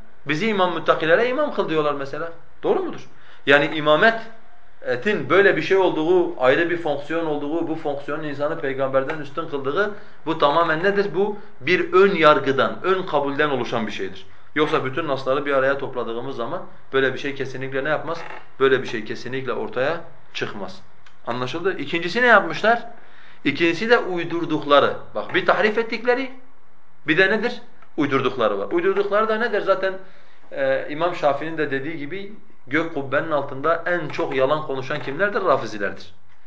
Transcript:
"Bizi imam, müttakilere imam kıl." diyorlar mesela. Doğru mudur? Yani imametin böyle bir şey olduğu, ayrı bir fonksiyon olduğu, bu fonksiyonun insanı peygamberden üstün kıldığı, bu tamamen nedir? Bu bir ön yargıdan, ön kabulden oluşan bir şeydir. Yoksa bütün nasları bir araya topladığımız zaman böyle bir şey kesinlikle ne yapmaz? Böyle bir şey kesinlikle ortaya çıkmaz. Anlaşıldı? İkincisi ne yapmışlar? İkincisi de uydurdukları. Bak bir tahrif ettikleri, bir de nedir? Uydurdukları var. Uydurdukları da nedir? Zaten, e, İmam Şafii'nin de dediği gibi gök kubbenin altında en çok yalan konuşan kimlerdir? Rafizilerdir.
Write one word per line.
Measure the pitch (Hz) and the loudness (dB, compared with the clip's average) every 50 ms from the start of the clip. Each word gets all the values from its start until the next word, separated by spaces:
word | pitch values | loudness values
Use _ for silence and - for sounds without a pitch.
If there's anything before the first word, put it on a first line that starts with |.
| - - - - - 139 | -10 -10 -10 -8 -4 -2
"Bizi | 151 151 196 220 | -2 0 2 0
imam, | 214 196 185 180 170 | 2 2 2 2 2
müttakilere | 160 156 - 160 - 165 156 165 196 233 247 | 0 2 2 2 4 4 4 4 4 4 2
imam | 254 294 302 277 - | 0 0 0 -2 0
kıl." | - 190 147 | -2 -2 0
diyorlar | 156 156 151 147 143 | 2 2 2 2 0
mesela. | 143 139 135 - 151 160 165 - - - - - - - | -2 -4 -6 -6 -6 -6 -8 -8 -10 -10 -10 -8 -4 0
Doğru | 156 226 370 | 0 0 0
mudur? | 381 320 - - - - - - - - - - - | 0 -4 -6 -8 -10 -10 -10 -10 -10 -10 -10 -4 2
Yani | 131 139 147 147 156 156 | 6 6 6 6 4 0
imametin | 156 147 151 151 156 196 226 220 - - - - - - - - - - - - - - 135 123 123 - 208 208 170 135 123 | 0 4 4 4 6 6 4 4 2 -4 -8 -10 -10 -10 -10 -10 -10 -10 -10 -10 -8 -4 -2 -2 -2 0 0 0 0 0 4
böyle | 156 190 202 190 170 | 4 6 6 6 6
bir | 156 151 | 4 2
şey | - 185 | 2 4
olduğu, | 190 185 175 151 156 156 160 185 180 170 - - - 127 | 4 4 4 2 2 2 4 4 4 4 2 0 2 4
ayrı | 127 139 160 170 165 | 4 4 4 4 0
bir | 170 | 0
fonksiyon | - - 160 143 139 - - 160 165 165 | -2 -2 -2 -4 -4 -4 -4 -4 -2 -2
olduğu, | 156 151 147 147 147 151 170 156 143 | -2 -2 -2 -4 -4 -4 -2 -2 -4
bu | 160 | -4
fonksiyonun | 156 - 151 139 139 - - 143 156 156 | -4 -4 -4 -4 -4 -4 -6 -6 -6 -4
insanı | 151 139 131 143 151 160 - | -6 -4 -2 -2 -2 -2 -2
peygamberden | - 135 135 131 135 135 131 135 135 139 160 156 | -2 -4 -2 0 0 2 2 0 0 0 -4 -6
üstün | 147 - - - 160 131 | -6 -8 -6 -6 -6 -4
kıldığı, | 139 135 127 131 147 180 208 214 208 - - - - - - | -4 -4 -2 -2 0 0 0 0 -2 -6 -10 -10 -10 -8 -4
bu | 147 160 156 | -4 0 2
tamamen | 147 143 143 165 170 160 156 156 175 | 4 4 4 4 4 4 2 2 2
nedir? | 202 196 202 196 - 151 | 2 2 2 0 0 0
Bu | 175 202 214 208 - - - - - | 0 0 0 -2 -4 -8 -10 -10 -6
bir | 123 143 180 180 175 - 170 | -2 0 2 2 2 4 6
ön | 185 196 202 180 | 6 8 8 6
yargıdan, | 165 156 151 151 135 113 139 131 113 117 104 101 101 98 | 6 8 8 8 6 4 2 2 2 2 2 0 -2 0
ön | 175 190 185 175 | 0 0 0 0
kabulden | - - 147 143 139 139 139 151 151 | 0 0 0 0 0 0 0 0 0
oluşan | 139 127 117 - - 120 107 | 0 0 -2 -2 -2 -2 -2
bir | 104 101 | -2 -4
şeydir. | - 95 95 90 - - - - - - - - | -6 -6 -6 -6 -8 -8 -10 -10 -10 -10 -4 0
Yoksa | 147 151 151 156 143 127 | 0 0 2 2 0 0
bütün | 131 131 160 165 151 | 0 -4 -4 -2 -2
nasları | 135 123 - 131 131 147 143 | -2 -2 0 0 0 0 0
bir | 143 143 | 2 2
araya | 135 131 135 139 135 | 2 4 2 2 0
topladığımız | 139 117 - 123 117 113 113 117 127 135 127 | -2 -4 -4 -4 -4 -4 -4 -6 -6 -6 -6
zaman | 117 117 123 160 190 - - - - - - - | -6 -6 -4 -4 -6 -8 -8 -10 -10 -8 0 2
böyle | 135 135 131 123 | 2 2 2 2
bir | - | -2
şey | - 143 135 | -6 -6 -4
kesinlikle | - 131 123 - 127 131 131 135 135 135 | -4 -6 -6 -6 -6 -6 -4 -4 -2 -2
ne | 151 | 0
yapmaz? | 151 139 - 151 165 - - - - - - - - - | -2 -2 -2 -4 -6 -6 -6 -8 -8 -8 -8 -8 0 4
Böyle | 131 135 131 123 120 | 4 6 6 4 2
bir | 107 | 0
şey | - 110 104 | -4 -4 -4
kesinlikle | 110 113 110 - 120 123 131 131 123 113 | -4 -6 -6 -6 -6 -6 -6 -4 -4 -4
ortaya | 110 110 104 101 120 127 143 165 170 170 - - - - - - | -4 -4 -4 -2 -2 0 0 0 -2 -6 -8 -10 -10 -10 -8 -6
çıkmaz. | - 123 107 - 104 95 90 - - - - - - - - - - - | -6 -4 -4 -4 -6 -8 -8 -8 -10 -10 -10 -10 -10 -10 -10 -10 -10 -6
Anlaşıldı? | - 120 123 127 127 131 165 175 190 180 - | -6 -4 -4 -4 -4 -4 -2 -2 -2 -2 -2
İkincisi | 143 - - 170 165 175 175 233 254 | -4 -2 -2 -2 -2 -2 0 4 6
ne | |
yapmışlar? | 247 226 202 175 170 156 151 - 214 233 233 - - - - - - - - - - - - - | 8 8 8 6 4 -2 0 2 2 2 2 0 -8 -10 -10 -10 -10 -10 -10 -10 -10 -8 -4 -2
İkincisi | 143 135 - 170 165 165 160 220 226 | -2 0 2 2 2 2 2 2 4
de | 240 233 | 4 4
uydurdukları. | - 180 185 175 165 - 160 170 165 147 151 147 - 143 143 139 123 104 - - - - - | 4 0 -2 -4 -4 -4 -4 -4 -2 -2 -2 -2 2 6 6 6 6 6 2 -2 -6 -6 -6
Bak | 107 101 - - | -6 -4 0 0
bir | 175 185 | 0 4
tahrif | - 156 - 190 220 214 233 | 4 4 4 4 2 2 0
ettikleri, | 226 220 240 214 208 247 247 262 269 254 - - - - - - - - - - - - - - - | -2 -2 -4 -4 0 2 2 2 0 -6 -8 -10 -10 -10 -10 -10 -10 -10 -10 -10 -10 -10 -10 -6 -2
bir | 131 135 165 | 0 4 4
de | 190 190 | 6 4
nedir? | 214 214 196 240 - - - - - - - - - | 4 2 0 0 -2 -4 -8 -10 -10 -10 -10 -8 -2
Uydurdukları | - 151 131 135 131 120 127 127 127 113 107 101 98 | 0 0 2 2 2 2 2 0 2 2 2 2 0
var. | 98 101 165 | -2 -2 -2
Uydurdukları | 175 170 190 196 196 196 202 196 208 220 220 | 0 0 0 0 0 0 0 2 2 2 2
da | 220 214 | 0 0
nedir? | 233 233 214 196 | -2 -2 -2 -2
Zaten, | 160 180 190 190 - 190 185 - - - - - - - - - - - - | 2 2 0 2 0 -4 -4 -4 -8 -10 -10 -10 -10 -10 -10 -10 -10 -8 -4
e, | 143 135 135 135 131 - - | -2 0 0 0 0 -2 -4
İmam | 147 151 165 180 175 | -4 -2 0 -2 0
Şafii'nin | - 160 147 135 - 151 160 165 156 | 2 2 2 2 2 -2 -4 -2 -2
de | 151 - | -2 0
dediği | 135 135 131 156 165 147 | 0 -2 -2 -4 -6 -6
gibi | 143 143 170 196 202 208 220 - - - - - - | -6 -6 -8 -8 -8 -8 -10 -10 -10 -10 -10 -8 -6
gök | - 127 156 160 165 - | -2 0 0 0 0 -2
kubbenin | 147 135 123 131 147 160 165 | -4 -4 0 0 0 0 0
altında | 156 143 135 127 131 131 139 156 165 165 - | 0 -2 -2 -2 -6 -2 0 0 0 2 0
en | 175 175 175 156 147 | -2 -2 -2 -2 -4
çok | - - 123 - 139 | -4 -4 -2 -2 2
yalan | 131 131 135 151 156 - | 2 2 4 2 0 -2
konuşan | - 135 - 127 - 151 147 127 | -4 -4 -4 -4 -4 -4 -4 -4
kimlerdir? | - 135 156 196 208 202 240 - | -4 -2 0 0 0 0 0 2
Rafizilerdir. | 170 139 127 123 110 104 107 101 95 90 - - - - - - - - - - | 4 2 2 2 -2 -4 -4 -4 -4 -4 -6 -10 -10 -10 -10 -10 -10 -10 -10 -10